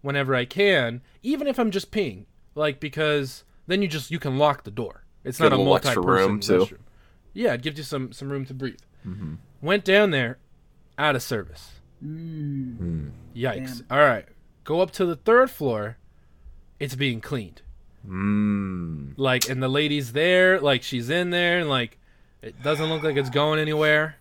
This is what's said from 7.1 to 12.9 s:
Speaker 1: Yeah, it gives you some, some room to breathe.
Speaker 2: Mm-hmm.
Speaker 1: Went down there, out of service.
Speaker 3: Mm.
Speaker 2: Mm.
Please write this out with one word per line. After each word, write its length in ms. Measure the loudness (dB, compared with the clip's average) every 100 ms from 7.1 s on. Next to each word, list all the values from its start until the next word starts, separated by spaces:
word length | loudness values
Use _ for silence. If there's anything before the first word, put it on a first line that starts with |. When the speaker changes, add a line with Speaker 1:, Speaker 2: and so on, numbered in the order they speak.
| _ _
Speaker 1:
Yeah, 200 | -2 0
it 80 | 0
gives 140 | -4 -8
you 60 |
some, 300 | -8 -6 -6
some 160 | -10 -8
room 140 | -8 -8
to 80 |
breathe. 260 | -8 -8 -8 _ -16 -12
Speaker 2:
Mm-hmm. 300 | -10 -10 -12 -16 -10
Speaker 1:
Went 220 | -2 0
down 280 | 4 6 6
there, 260 | 2 -2 -6 _ -20 _ _ _ -2
out 200 | 0 0
of 40 |
service. 600 | -2 -6 -6 -16 -20 -20 -20 _
Speaker 3:
Mm. 760 | -12 -12 -10 -8 -6 -6 -8 -8
Speaker 2:
Mm. 340 | -6